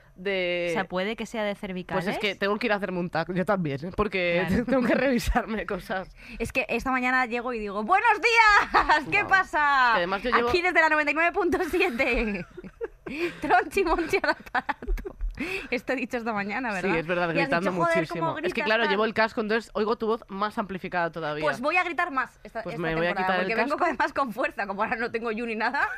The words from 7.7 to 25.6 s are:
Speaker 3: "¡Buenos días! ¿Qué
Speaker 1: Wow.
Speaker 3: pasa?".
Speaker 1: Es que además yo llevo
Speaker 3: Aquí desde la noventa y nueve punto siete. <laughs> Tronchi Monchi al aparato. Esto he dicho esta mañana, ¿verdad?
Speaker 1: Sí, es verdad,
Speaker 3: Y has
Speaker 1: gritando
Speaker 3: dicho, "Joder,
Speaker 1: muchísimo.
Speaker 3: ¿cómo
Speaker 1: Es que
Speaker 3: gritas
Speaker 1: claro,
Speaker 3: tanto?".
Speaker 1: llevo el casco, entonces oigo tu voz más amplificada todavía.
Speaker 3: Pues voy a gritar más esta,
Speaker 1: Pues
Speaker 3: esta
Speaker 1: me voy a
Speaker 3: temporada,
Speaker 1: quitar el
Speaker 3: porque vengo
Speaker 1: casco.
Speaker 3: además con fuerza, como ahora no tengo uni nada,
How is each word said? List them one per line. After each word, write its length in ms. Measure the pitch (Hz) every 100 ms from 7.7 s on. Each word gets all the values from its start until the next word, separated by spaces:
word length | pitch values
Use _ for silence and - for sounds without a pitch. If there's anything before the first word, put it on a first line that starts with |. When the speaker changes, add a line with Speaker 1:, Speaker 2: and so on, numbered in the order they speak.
| 196
Speaker 3:
"¡Buenos 380 | 220 381 453 415
días! 840 | 466 453 427 415 - - - 311 311
¿Qué 120 | 392
Speaker 1:
Wow. 80 | 415
Speaker 3:
pasa?". 560 | 381 370 320 294 277 247
Speaker 1:
Es 40 |
que 20 | 214
además 240 | 175 196
yo 80 | 233
llevo 180 | 240 240
Speaker 3:
Aquí 120 | 349
desde 180 | 359 339
la 80 | 320
noventa 200 | 302 294
y 40 |
nueve 180 | 294 339
punto 260 | 370 349 269 285
siete. 800 | 359 359 233 269 226 226 190 -
<laughs> 880 | - - - 466 - - 294 339 -
Tronchi 440 | 294 359 - 392
Monchi 340 | 339 320 320 392
al 80 | 294
aparato. 840 | - - 254 - - - - - - - - 330 381 277
Esto 220 | 240 -
he 40 | 262
dicho 220 | 254 247
esta 140 | 226
mañana, 400 | 208 202 214 254
¿verdad? 200 | 190 185
Speaker 1:
Sí, 40 | 165
es 80 | 160
verdad, 200 | 175 175
Speaker 3:
Y 20 | 160
has 80 | 139
Speaker 1:
gritando 220 | 170 185
Speaker 3:
dicho, 120 | 175
"Joder, 140 | 339 330
Speaker 1:
muchísimo. 300 | 330 339 330
Speaker 3:
¿cómo 120 | 311
Speaker 1:
Es 40 |
que 40 | 339
Speaker 3:
gritas 140 | 233
Speaker 1:
claro, 180 | 294 220
Speaker 3:
tanto?". 80 | 262
Speaker 1:
llevo 120 | 247 226
el 80 |
casco, 260 | 220 220 -
entonces 300 | 214 226 -
oigo 220 | 196 214 226
tu 100 | 220
voz 180 | 220 -
más 280 | 196 208 220
amplificada 540 | 208 190 185 175 170
todavía. 320 | 165 151 151
Speaker 3:
Pues 180 | 156 139
voy 160 | 285 359
a 60 |
gritar 260 | 349 339 349
más 260 | 262 233 -
esta, 180 | 214 -
Speaker 1:
Pues 120 | 180 156
Speaker 3:
esta 60 | 165
Speaker 1:
me 80 |
voy 120 | 160 170
a 20 |
Speaker 3:
temporada, 180 | 190 185
Speaker 1:
quitar 140 | 185
el 60 | 185
Speaker 3:
porque 80 | 220
vengo 140 | 240 302
Speaker 1:
casco. 80 | 339
Speaker 3:
además 260 | 269 302
con 200 | - 269
fuerza, 340 | 208 294 262 196
como 160 | 196
ahora 120 | 214 226
no 140 | 233
tengo 180 | 226 233
uni 260 | 220 240
nada, 320 | 220